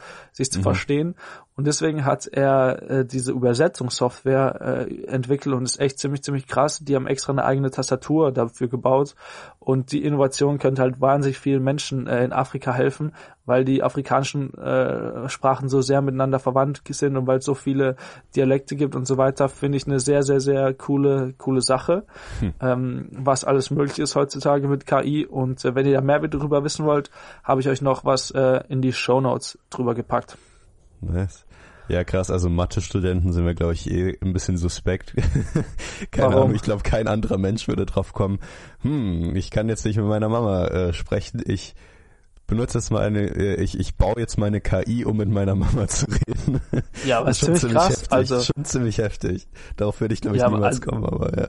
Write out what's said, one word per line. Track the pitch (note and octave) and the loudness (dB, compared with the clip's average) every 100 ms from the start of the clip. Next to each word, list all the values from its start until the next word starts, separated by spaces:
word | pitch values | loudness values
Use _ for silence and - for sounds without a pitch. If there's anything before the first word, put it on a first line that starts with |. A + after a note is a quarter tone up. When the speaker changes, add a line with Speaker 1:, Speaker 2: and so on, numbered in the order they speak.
| - - - | -12 -20 -16
Speaker 1:
sich | - C3 | -6 -4
zu | G#2 | 0
Speaker 2:
Mhm. | |
Speaker 1:
verstehen. | G2 F#2+ - C#3+ E3 - - - - - | 0 0 0 0 -2 -6 -14 -20 -14 -4
Und | C#3+ | -2
deswegen | C#3+ D#3+ D3+ | 0 0 0
hat | C#3 C#3 - | 0 -2 -2
er, | C#3+ C#3 C3+ C3 - - | 0 4 4 4 0 -2
äh, | C3+ B2 | 0 0
diese | C3 B2 | -2 -2
Übersetzungssoftware, | B2+ B2 A#2+ E3 - B2 - B2 - C3 C3+ C3+ - - B2+ B2 | 2 2 4 2 0 -6 0 -2 0 0 2 2 0 -4 -4 -4
äh, | - - | -8 -4
entwickelt | C3 B2 C#3 C#3+ B2+ | -4 0 -2 0 -2
und | |
ist | B2+ - | -2 -2
echt | C#3 - | -2 -2
ziemlich, | C#3 C#3 | -4 -4
ziemlich | - C#3 - | -4 -6 -2
krass. | - D3 - | 0 2 -2
Die | C#3+ C3+ | -2 0
haben | C3+ | 0
extra | C3+ - | -2 -2
eine | C#3 A#2+ | 0 2
eigene | C3+ C3+ | 2 0
Tastatur | C3 B2+ - - D#3 D3+ | -2 -2 -2 0 2 4
dafür | B2 A#2 - B2 | 2 -2 -2 -4
gebaut. | A#2+ B2 C3+ C#3+ - - - - - | 0 2 2 2 -6 -20 -18 -20 -6
Und | - C3 C3 | 0 0 0
die | D3 | -2
Innovation | D3 D3 C3+ - C#3+ D3 | 0 2 2 2 0 2
könnte | C3 C3+ | 0 2
halt | C3 B2+ | 0 2
wahnsinnig | C3 C#3+ C#3 C3 | 2 4 2 0
vielen | D3 C3+ | 0 2
Menschen, | C3 D3 - C3 A2+ | 2 -2 -2 -4 -2
äh, | B2 B2 | 0 2
in | |
Afrika | - B2+ C3+ C3+ | 0 -2 -4 -2
helfen, | B2+ C3+ - D3+ - - - - | 2 0 0 -6 -8 -20 -12 0
weil | B2+ C3 | 2 4
die | C3+ | 2
afrikanischen, | C3 C#3+ C3+ B2+ C3+ D3 C3+ - | 0 -2 0 0 0 -4 -6 -6
äh, | C3 C3 B2+ - A2+ A#2 B2+ | -2 0 0 -2 -6 -6 -8
Sprachen | - C3+ C3 C3+ | 0 0 2 2
so | C3+ | 2
sehr | B2+ C#3 | 4 2
miteinander | C#3 C3 C3+ C3+ | 2 0 2 2
verwandt | C3 C3 C#3 C#3 - | 2 2 2 -2 -8
sind | - C#3+ C3+ | -2 0 2
und | B2+ | 2
weil | C3 | 2
es | C#3 | 0
so | |
viele | C3+ - C3+ C3+ C3 - - - - | -2 0 0 0 -2 -10 -20 -4 0
Dialekte | C3 C3+ - C#3+ | 2 2 0 -2
gibt | C#3+ C3+ | -2 -2
und | B2+ | 0
so | C3 | 2
weiter, | C3 C3+ C#3 | 2 2 0
finde | - C#3+ C#3 | 0 -2 -2
ich | C#3+ | 0
eine | C#3 | 0
sehr, | C3 C#3+ | 2 2
sehr, | C#3 C#3 | 4 2
sehr | C3+ C3+ C3+ | 2 2 2
coole, | C3 - C#3 C#3 C3+ C3 C3 | 0 -2 2 4 2 -2 -6
coole | - C3 | -2 0
Sache, | B2 C3 - F3+ G#3+ - - - | 2 2 2 -2 -2 -16 -14 -6
Speaker 2:
Hm. | G2+ - | -4 -2
Speaker 1:
ähm, | C3 B2 B2+ B2+ - | 0 0 -2 -6 -10
was | - C3+ C3 - | -4 0 0 2
alles | C3+ C3 | 0 0
möglich | C#3+ C#3+ - | -2 -2 -2
ist | D3 C#3 | -2 0
heutzutage | C#3 C#3+ D3 C#3+ C#3 | -2 0 0 2 2
mit | C#3 - | -2 0
K | C3+ | 0
I. | B2+ D3 - | 2 -2 -2
Und, | - C3 C3 | -2 -4 -2
äh, | C3 B2 | 0 2
wenn | C#3 | 4
ihr | |
da | C#3 | 4
mehr | C3+ D3 | 4 2
darüber | D3+ D3+ D3 C#3+ | 0 -2 0 0
wissen | D3 - D3+ | 0 -2 2
wollt, | D3 C#3+ - - - | 2 0 -12 -20 -8
habe | - C3+ | 0 2
ich | C3+ | 2
euch | C3 | 0
noch | C#3 C3 C#3 | 0 0 0
was, | C3 - | 0 0
äh, | C3+ C3 B2+ - | 0 2 2 0
in | C3+ | 0
die | C3 | 0
Shownotes | B2 - B2+ C3 B2 - - _ | 0 2 2 2 -2 -6 -16 _
drüber | - A#2+ A#2 | -4 -2 -2
gepackt. | - A#2+ - - _ - - _ _ - | -2 -2 -4 -14 _ -20 -20 _ _ -12
Speaker 2:
Nice. | F#2 F2+ F#2+ - - - - - - | -4 -2 -4 -8 -20 -20 -20 -14 -4
Ja, | F2 | -2
krass, | F2 F#2 F#2 | 0 -2 0
also | F2+ F2+ | 0 2
Mathe-Studenten | E2+ F2 - - G#2 F2+ F#2 F2+ | 0 0 -2 -2 -2 0 2 2
sind | F2 E2+ | 2 0
wir, | |
glaub | E2+ E2+ | 0 -2
ich, | E2 - | -2 -2
eh | F2 F#2 - | -2 -2 -2
ein | F#2+ | -4
bisschen | F2+ - F2+ | -2 -2 -2
suspekt. | F2 - - F#2 - - D#2+ - - D#3 | -2 -2 -2 -4 -4 -2 0 0 0 -2
<laughs> | - - - - - | -4 -6 -10 -10 -6
Keine | - C3 | 0 4
Speaker 1:
Warum? | C3+ C3+ | 4 4
Speaker 2:
Ahnung, | G#2+ | 2
ich | |
glaub, | - G#2 | -2 -2
kein | - A#2 A2 | 0 0 0
anderer | G#2+ - G2 | -2 0 0
Mensch | F#2+ A2 - | 0 -2 -2
würde | - F#2+ | -2 -2
drauf | - F#2+ | -2 -2
kommen, | - F#2+ G2+ - - - - | -2 -2 -2 -8 -16 -20 -6
„Hm, | B2 D3+ G#2 E2+ E2+ F#2+ | -2 -2 -2 -2 -2 -4
ich | - | -2
kann | - A2+ | -2 0
jetzt | G#2+ A2 | 0 0
nicht | G#2 | 0
mit | G#2 | 2
meiner | G#2+ G#2+ | 2 2
Mama, | A#2 A2+ F#2 E2+ | 2 2 2 0
äh, | F#2 F2+ | 0 0
sprechen, | E2+ - G2 - - - | -2 -2 -4 -4 -6 -4
ich | G2+ - - - - - - _ - - | -4 -6 -18 -20 -20 -20 -20 _ -14 -4
benutze | A2 B2 A2 | -2 0 -4
jetzt | - | -2
mal | G#2+ | 0
eine, | G#2 G#2 | 0 0
äh, | G2+ - G2+ F#2 | -2 -2 -2 0
ich, | G2 G2 | -2 -4
ich | F#2 - | -2 0
baue | F#2 A#2 | 0 0
jetzt | A2+ - | -2 -2
meine | G#2 G#2 | 0 -2
K | - F#2 - | 0 0 0
I, | A#2 | -2
um | - G#2+ | 0 0
mit | G2+ | 0
meiner | G2+ G2 F#2+ | 0 2 2
Mama | - - G2+ | 2 0 0
<laughs> | |
zu | - C#3 | -2 -2
reden.“ | - - - - C#3 - B2 - - | 0 0 0 0 -2 -2 -4 -4 -4
Speaker 1:
Ja, | C#3 A#2 | 0 2
aber | A#2+ | 2
Speaker 2:
Das | A#2 | 2
ist | D3 | 2
schon | E3+ | 2
Speaker 1:
ziemlich | |
Speaker 2:
ziemlich | B2+ A#2 | 4 4
Speaker 1:
krass, | F#3 | 4
Speaker 2:
heftig, | - - | 0 2
Speaker 1:
also | C3 C3 B2+ | 2 2 0
Speaker 2:
schon | A#2+ - - | 0 -2 -2
ziemlich | C3 A#2 G#2 | -2 0 0
heftig. | G#2 - - F#2+ - - - - | -2 -2 -4 -4 -8 -18 -12 -2
Darauf | G#2 - | -2 0
würde | A2 | -2
ich, | A2 | -2
glaub | - G#2 | 0 2
ich, | |
Speaker 1:
Ja, | B2 | 4
aber | G#2 | 4
Speaker 2:
niemals | G#2 B2+ | 2 0
Speaker 1:
al- | A#2+ | -2
Speaker 2:
kommen, | B2 - | -4 -2
aber | - - | -2 -2
ja. | - | -2